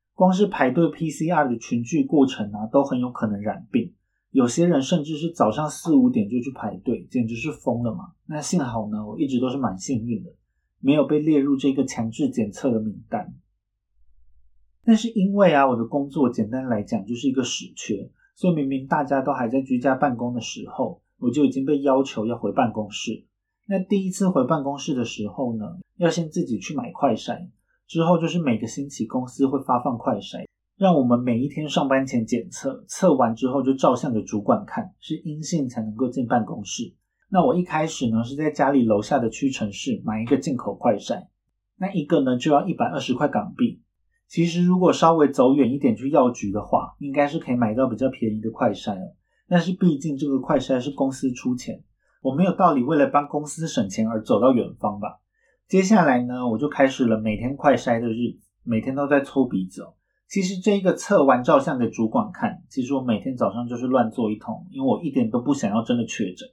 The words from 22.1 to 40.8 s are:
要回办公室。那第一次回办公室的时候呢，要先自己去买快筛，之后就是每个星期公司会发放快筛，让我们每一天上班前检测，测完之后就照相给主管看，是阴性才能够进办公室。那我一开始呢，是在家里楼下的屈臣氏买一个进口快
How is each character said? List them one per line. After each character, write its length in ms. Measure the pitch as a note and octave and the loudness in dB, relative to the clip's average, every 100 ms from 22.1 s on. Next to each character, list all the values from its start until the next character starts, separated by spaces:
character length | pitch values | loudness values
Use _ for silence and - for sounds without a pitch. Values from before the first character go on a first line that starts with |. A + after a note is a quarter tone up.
| - G#2+ | -2 -4
要 100 | A#2 | -2
回 140 | G2+ | -2
办 200 | G2 A#2+ | 2 0
公 200 | G#2+ G#2 | 0 -6
室。 340 | - - G#2+ _ _ _ _ - | -8 -8 -10 _ _ _ _ -4
那 120 | F#3+ | -4
第 260 | F#3 G3+ F#3+ | 0 0 0
一 60 | |
次 180 | F#3 F#3+ | 0 2
回 160 | D#3+ C3 | 2 2
办 180 | D#3+ | 0
公 140 | C#3 C#3 | -2 -6
室 160 | - | -4
的 100 | B2+ | -4
时 240 | A#2 - G#2 | -4 -6 -8
候 300 | - B2+ A2+ | -6 -6 -4
呢， 80 | G#2 F3+ - - | -8 -12 -16 -2
要 100 | E3+ | 0
先 220 | E3+ D#3+ | 0 -4
自 160 | F3 C#3 | -4 -4
己 140 | A2 | -4
去 160 | - D3+ | -6 -8
买 160 | - | -8
快 240 | - C#3 A2+ | 0 0 0
筛， 320 | - A2 F3+ _ _ _ _ | -4 -10 -10 _ _ _ _
之 160 | E3 | 0
后 160 | E3 E3+ | 4 4
就 80 | D#3+ | 2
是 100 | F3 | 0
每 200 | D3 A2+ | 0 -2
个 80 | - | -4
星 200 | - C#3+ | -8 -10
期 200 | - A2+ | -6 -4
公 180 | B2+ B2+ | -4 -6
司 220 | - C3+ | 0 0
会 120 | C#3 | 0
发 160 | - B2 | 0 0
放 180 | C#3 A#2+ | 0 -2
快 200 | - G#2 | -2 -4
筛， 280 | - - - _ _ - | -6 -14 -14 _ _ 0
让 160 | F#3+ D#3+ | 4 4
我 80 | |
们 160 | B2 A#2+ | 4 2
每 200 | B2 A#2 | 2 0
一 100 | C#3+ | -2
天 180 | - D3+ | -4 -2
上 200 | D#3 C3+ | 0 2
班 180 | C3+ C3+ | 2 2
前 180 | A#2+ | -2
检 240 | A2+ A#2 - | 0 -2 -4
测， 340 | - C#3 C3 - | -8 -8 -8 -12
测 280 | - F#3 C3 | 2 4 6
完 180 | A#2 | 2
之 140 | A2+ B2+ | 2 -2
后 160 | C#3 | 0
就 100 | B2+ | 0
照 220 | C3+ D3+ B2 | 2 2 2
相 180 | C#3 | -2
给 80 | A2 | -4
主 180 | - G#2+ | -4 -4
管 240 | - - - | 0 -2 -2
看， 260 | - - _ | -10 -10 _
是 180 | - D#3+ | -12 -10
阴 240 | D#3+ D3+ | -8 -10
性 260 | D3+ E3 B2+ | -4 -2 -2
才 140 | A#2 | -4
能 140 | A2 G#2+ | -8 -4
够 120 | B2+ | -4
进 180 | C3+ A#2 | -2 0
办 180 | A#2+ G#2 | 0 -2
公 180 | - | -8
室。 300 | G2+ - A#2 _ _ _ - | -10 -10 -10 _ _ _ -2
那 120 | F#3 | 2
我 120 | E3 F3 | 4 2
一 80 | |
开 240 | F3 D#3 D#3 | 0 -2 -2
始 200 | - A#2+ | -2 0
呢， 120 | A2+ | 0
是 120 | A#2+ C#3 | -2 -2
在 160 | D3+ | -2
家 180 | D3 C#3 | 2 2
里 160 | C#3+ A2+ | 4 4
楼 160 | G#2 | 2
下 160 | G#2 C#3 | 2 0
的 140 | A#2 | 0
屈 180 | - C3+ | -2 -4
臣 240 | C3 G#2+ | -2 -6
氏 260 | G2+ C#3 G#2+ - | -6 -4 -4 -4
买 160 | A2 | -4
一 40 | A#2 | 0
个 120 | C3+ | 0
进 180 | D#3+ B2+ | 0 -4
口 200 | - | -6
快 200 | - | -2